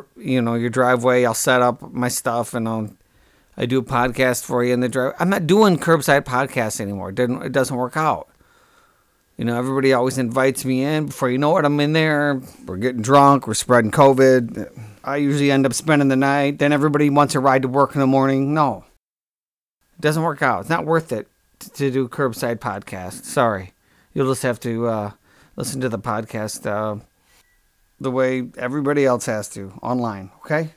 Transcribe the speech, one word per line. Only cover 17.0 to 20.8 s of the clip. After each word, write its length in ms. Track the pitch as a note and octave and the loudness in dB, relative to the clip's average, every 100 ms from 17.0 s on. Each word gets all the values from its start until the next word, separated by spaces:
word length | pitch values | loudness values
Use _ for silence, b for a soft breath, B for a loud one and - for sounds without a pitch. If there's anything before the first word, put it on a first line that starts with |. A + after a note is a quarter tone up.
| D3 | 2
wants 280 | C#3+ C#3+ C#3+ | 4 2 2
a 20 | |
ride 240 | C3+ C3 | 2 2
to 60 | B2+ | 2
work 260 | C3+ C3+ | 2 2
in 60 | C#3+ | 2
the 60 | C3 | 2
morning. 460 | C3+ C3+ C3+ C#3 | 4 2 0 0
No. 320 | D#3 C#3 F#2+ - _ _ _ _ _ _ _ _ _ _ | 0 0 -2 -12 _ _ _ _ _ _ _ _ _ _
It 60 | - | -4
doesn't 240 | D3+ D#3+ | -2 0
work 180 | D#3+ C#3 | -2 0
out. 200 | C3+ F#2+ | 0 0
It's 60 | G#2+ | -2
not 180 | E3+ | -4